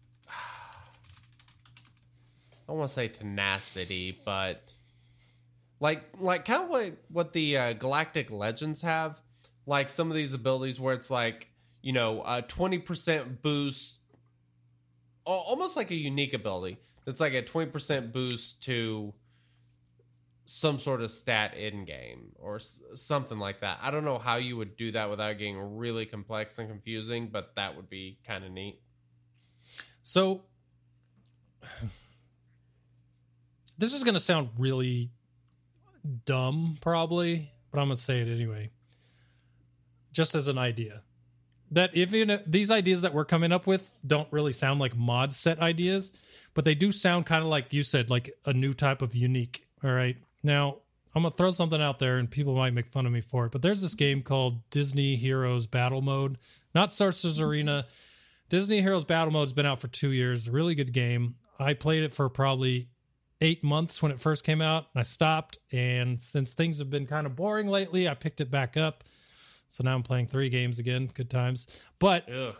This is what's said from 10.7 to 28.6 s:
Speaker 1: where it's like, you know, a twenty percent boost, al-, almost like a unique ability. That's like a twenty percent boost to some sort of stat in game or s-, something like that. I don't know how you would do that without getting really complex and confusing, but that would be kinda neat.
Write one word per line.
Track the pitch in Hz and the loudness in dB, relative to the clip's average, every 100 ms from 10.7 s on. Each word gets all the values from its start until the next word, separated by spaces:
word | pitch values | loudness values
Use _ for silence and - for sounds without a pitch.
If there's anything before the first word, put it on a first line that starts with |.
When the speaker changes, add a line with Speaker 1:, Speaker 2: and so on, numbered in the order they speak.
| 127 | -4
Speaker 1:
where | 131 | -2
it's | 127 - | -2 -2
like, | 127 117 113 - _ _ _ | -2 -2 -4 -16 _ _ _
you | 131 | -2
know, | 127 113 110 - | 0 2 0 -2
a | 123 | -4
twenty | 117 - 190 180 | -4 -2 0 -2
percent | 180 165 - 156 127 123 | -4 -4 -2 -2 -4 -6
boost, | 151 147 143 131 - - _ _ _ _ _ _ _ _ _ _ _ _ 165 | -2 -2 -2 -4 -10 -12 _ _ _ _ _ _ _ _ _ _ _ _ -4
al-, | |
almost | 185 170 269 359 285 | -2 0 -2 0 -2
like | 214 | -4
a | |
unique | 165 143 139 139 | -4 -2 -2 -2
ability. | 127 107 92 92 98 _ _ 135 | -2 -4 -4 -6 -10 _ _ -12
That's | 131 | -2
like | 156 | 0
a | 127 | 0
twenty | 131 165 160 | -2 -4 -4
percent | 147 - 139 117 | -6 -4 -4 -2
boost | 127 127 120 - - | -6 -4 -6 -10 -12
to | - 120 113 110 104 - _ _ _ _ _ _ _ _ _ _ _ _ - | -6 -4 -2 -4 -8 -14 _ _ _ _ _ _ _ _ _ _ _ _ -16
some | - 156 135 | -4 -2 -2
sort | 147 127 | -2 -4
of | 113 | -4
stat | - - 110 107 - | -6 -2 -2 -2 -4
in | 104 101 85 | -8 -8 -12
game | 67 58 62 50 - | -14 -16 -18 -20 -18
or | 95 107 | -14 -12
s-, | - - - | -14 -20 -18
something | 127 - 147 123 107 | -12 -4 -4 -4 -6
like | 98 98 | -6 -4
that. | 98 - | -6 -4
I | 131 | -4
don't | 151 | -4
know | 151 123 | -4 -4
how | 120 120 | -2 -2
you | 123 117 | -2 -6
would | 104 - | -10 -8
do | 113 | -4
that | 110 104 | -2 -4
without | 104 107 104 | -2 -4 -4
getting | 104 98 101 107 | -6 -6 -8 -8
really | 120 113 | -6 -6
complex | 107 107 101 110 107 - | -8 -10 -8 -8 -8 -10
and | 110 | -12
confusing, | 104 110 110 110 117 113 | -12 -10 -8 -6 -6 -6
but | 104 90 104 | -8 -8 -6
that | 98 78 | -6 -6
would | 95 | -14
be | 95 95 107 - | -14 -14 -16 -10
kinda | 98 95 | -10 -10
neat. | 92 | -10